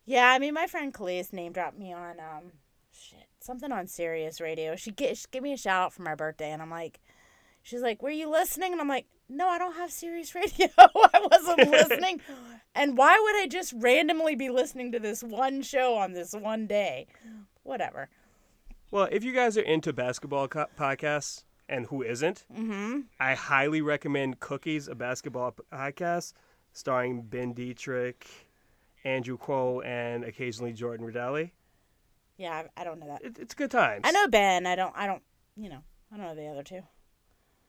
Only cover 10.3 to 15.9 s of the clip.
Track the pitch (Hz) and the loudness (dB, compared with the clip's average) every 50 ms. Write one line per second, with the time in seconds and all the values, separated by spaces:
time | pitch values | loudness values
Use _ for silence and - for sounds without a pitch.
10.3 | - 359 370 - - - 381 - - - - 679 - - 466 - - - 415 - | -6 -4 -4 -2 2 2 2 6 12 12 12 12 12 10 8 8 8 6 6 8
11.3 | - - 302 359 - - - 285 294 302 302 302 - - 349 381 359 - - - | 6 6 6 4 6 8 8 8 10 8 8 6 4 2 2 -2 -2 -6 -10 -14
12.3 | 277 247 247 240 240 226 _ _ - 240 285 285 254 247 269 311 370 440 427 427 | -16 -18 -18 -20 -20 -20 _ _ 0 0 2 4 6 8 8 10 10 8 6 4
13.3 | 415 415 381 269 277 370 359 - 254 226 226 247 254 311 339 302 339 320 320 311 | 2 2 0 -2 -4 -6 -6 -8 -4 2 4 6 6 6 6 4 2 2 0 0
14.3 | 302 233 269 254 247 254 254 - - 254 247 247 233 240 214 208 202 - 240 226 | 0 -2 -2 0 0 0 0 0 -4 -8 -8 -6 -6 -6 -4 -6 -6 -8 -10 -8
15.3 | 208 226 262 269 269 269 254 - - 269 254 254 | -2 -2 0 0 0 -4 -6 -2 0 2 2 4